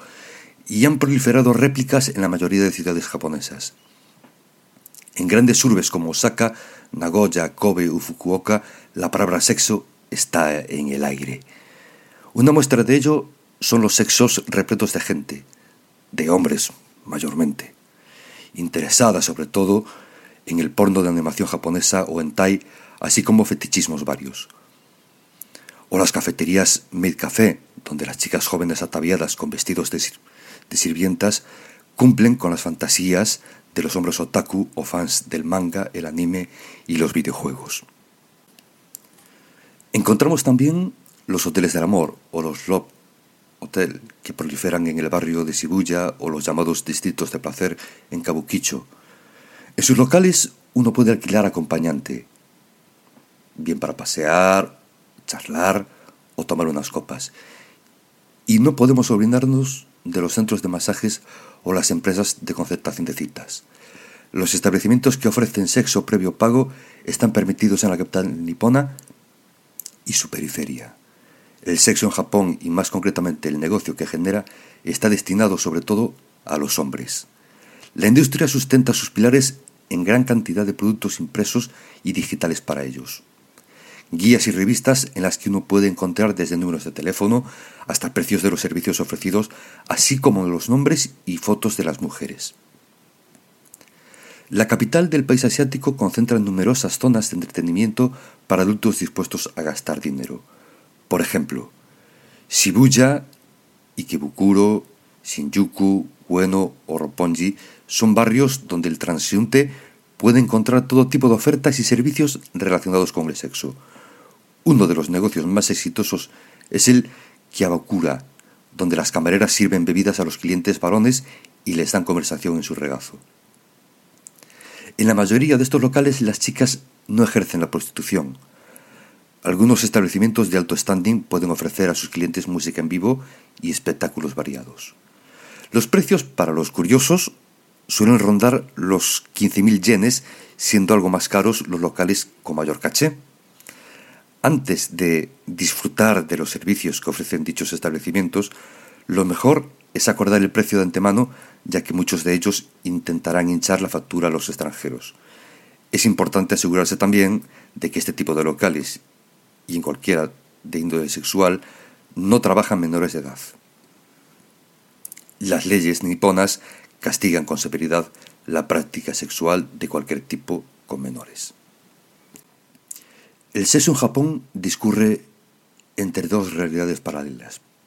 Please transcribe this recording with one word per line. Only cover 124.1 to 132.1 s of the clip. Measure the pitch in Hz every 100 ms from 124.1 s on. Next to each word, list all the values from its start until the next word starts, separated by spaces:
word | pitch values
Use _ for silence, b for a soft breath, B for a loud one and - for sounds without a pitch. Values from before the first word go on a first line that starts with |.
| _ - _ B B B B B -
En | 110
la |
mayoría | 104 98 117 139 131
de |
estos | 131 143
locales | 131 143 139 135
las | 110 -
chicas | - - 127 - - _ -
no | 107
ejercen | 107 113 90 87
la | 80
prostitución. | - - - 71 92 69 65 b b b b b b b b b _
Algunos | 135 110 117 113
establecimientos | 110 113 92 95 113 113 98
de | 90
alto | 85 -
standing | - 92 90 113
pueden | - 90 87
ofrecer | 82 82 - 92
a | 82
sus |
clientes | -